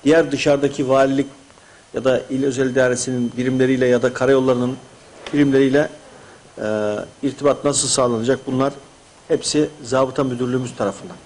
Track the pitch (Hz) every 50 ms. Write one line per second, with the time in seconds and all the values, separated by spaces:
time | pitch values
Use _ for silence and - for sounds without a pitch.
0 | - 135 156 165 160 143 143 131 - 151 143 139 139 139 139 - 139 127 131 135
1 | 135 135 135 139 139 139 - - - - - - - - - - - _ - 123
2 | 117 131 127 - - - 139 131 135 143 123 127 135 131 123 135 127 127 123 120
3 | - 131 127 123 120 117 - 120 123 120 131 131 131 127 135 123 127 123 123 120
4 | 123 123 123 - 131 131 135 135 131 131 127 123 123 123 131 135 - - - -
5 | - - - - - - - 147 147 139 135 135 139 135 131 143 151 - - -
6 | - - - - - - - - - - - - 110 107 107 107 107 104 104 104
7 | - - - - - 139 127 - 143 143 127 - - 143 135 135 - 127 - -
8 | 131 123 120 110 113 123 135 123 - - 131 127 135 139 139 - - - - -
9 | _ - - - - - 165 - - - - 147 151 143 - - - 113 131 131
10 | 135 131 131 - 139 131 123 120 127 123 127 131 127 120 - - 110 98 95 -
11 | - 90 85 - -